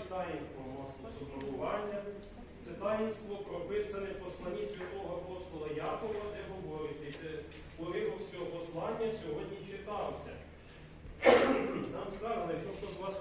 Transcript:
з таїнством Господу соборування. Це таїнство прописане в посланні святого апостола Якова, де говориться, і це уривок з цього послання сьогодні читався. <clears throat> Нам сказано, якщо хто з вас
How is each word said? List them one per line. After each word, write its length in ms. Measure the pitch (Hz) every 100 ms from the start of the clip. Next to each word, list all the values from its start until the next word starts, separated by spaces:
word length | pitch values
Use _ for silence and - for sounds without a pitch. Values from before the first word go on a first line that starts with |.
| -
з 20 |
таїнством 580 | 185 170 151 - 135 131 135
Господу 360 | 135 - 120 -
соборування. 840 | 139 135 139 127 - 208 208 202 202 - - - - -
Це 60 | -
таїнство 680 | 170 202 214 220 - 202 202
прописане 680 | 185 170 170 208 202 196 196
в 180 | -
посланні 420 | 180 - 180 - -
святого 500 | 185 180 196 170 170
апостола 520 | 170 180 - 156 151 151
Якова, 480 | - - 220 202 208
де 60 | 202 190
говориться, 500 | 185 156 156 151 147 143
і 40 |
це 160 | 147 160 151 - - - 165
уривок 440 | 175 196 214 -
з 100 | -
цього 140 | 180 170
послання 680 | 170 165 165 - 226 226 220
сьогодні 360 | 165 196 - - -
читався. 640 | 196 - 208 - - - - - - - - - - - -
<clears throat> 680 | - - - - - - -
Нам 140 | - 196 -
сказано, 360 | 226 226 165
якщо 180 | 160 196
хто 220 | 196 208
з 40 | 175
вас 200 | 196 190